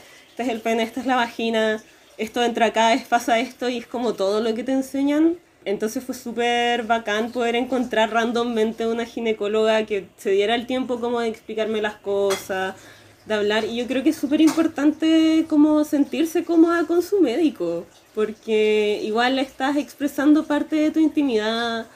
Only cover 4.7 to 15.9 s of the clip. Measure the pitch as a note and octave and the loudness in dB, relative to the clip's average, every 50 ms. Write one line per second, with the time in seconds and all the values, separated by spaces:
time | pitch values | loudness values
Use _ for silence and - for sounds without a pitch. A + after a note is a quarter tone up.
4.7 | C4 C4 C4 C4 - C#4 C#4 C#4 D4 D4+ D#4+ E4 E4+ E4+ _ _ _ _ - - | 0 -2 -2 -2 -4 -2 0 0 2 4 4 2 2 0 _ _ _ _ -6 -4
5.7 | G3+ G#3 G#3+ A3 A3 C4 B3+ - B3 - - A#3+ A3+ A3+ A#3 A#3+ A#3+ A#3+ A#3+ A#3+ | -4 -2 -2 -4 -4 -6 -8 -8 -10 -10 -8 -8 -4 -2 0 0 2 2 2 0
6.7 | A#3+ A#3+ A#3+ G#3+ A#3 A3+ A3+ - G#3 G#3+ A#3 A#3+ A#3 B3 A#3+ A#3 A#3 A#3+ B3+ B3+ | 0 0 0 0 -2 -2 0 -2 -2 -2 -2 -4 -4 -4 -2 0 0 -2 -2 -2
7.7 | C4+ B3 B3 B3 - A3 A3 A3+ A3 A#3 A3+ A#3 A#3 A#3 A#3+ A#3+ A#3+ A3 A3 A3+ | -2 -4 -2 -2 0 0 0 2 2 0 0 0 0 -2 -2 -2 0 0 0 -2
8.7 | A3 - A3+ A3+ A#3 A#3 A#3 A#3 - C#4 A#3 A3+ A3 G#3+ G3+ G#3 G#3+ A3 A3 A3 | -2 -4 -4 -4 -2 -4 -4 -6 -6 -6 -2 -2 -2 -2 -2 -2 0 0 2 2
9.7 | A3 A3 A3 G#3+ G#3+ G3 F3+ F3+ _ - - G#3+ G3 G3 G3+ G#3 A#3 A#3+ A3+ - | 2 0 0 -2 -4 -6 -6 -8 _ -8 -4 0 2 2 2 2 0 -2 -2 -2
10.7 | C4 B3+ B3+ G#3+ B3+ A#3 A3+ A#3+ B3 A#3 A#3 A3+ A3 - - - A3 G#3+ A3 G#3 | -4 -2 -2 -2 -4 -4 -4 -2 -2 -2 -2 -2 -4 -8 -10 -10 -6 -4 -4 -2
11.7 | A3 G#3+ G#3 G#3 G#3 - - G3+ G3+ G3 G3+ G3 G3 F#3+ - - G3+ F#3+ F#3+ F#3+ | -2 -2 -2 -4 -6 -6 -6 -4 -2 0 0 0 0 -2 -4 -6 -4 -4 -4 -4
12.7 | G3 - - - - - - - - _ - - G#3+ G#3 G#3 G#3 G#3 A3 A3 G#3 | -6 -10 -16 -20 -20 -20 -20 -20 -20 _ -8 -4 -2 -2 0 0 0 0 -2 -2
13.7 | A#3 A#3 B3 A3+ C4 C4 B3+ D#4+ D4+ - - B3+ C#4 D#4 D#4 D#4 D4 - E4 D#4 | -4 -4 -4 -2 -2 0 0 0 0 0 -2 0 2 4 4 4 4 4 0 0
14.7 | - - C#4 D4+ D4 - D#4+ D#4+ D#4+ D#4+ D#4+ D#4+ D#4+ D#4+ D#4 D#4+ D#4 D4 D4 D#4 | 0 0 0 0 2 2 2 2 4 4 4 4 4 2 2 2 4 4 6 6
15.7 | D4+ D4+ D4+ D4+ | 6 2 2 2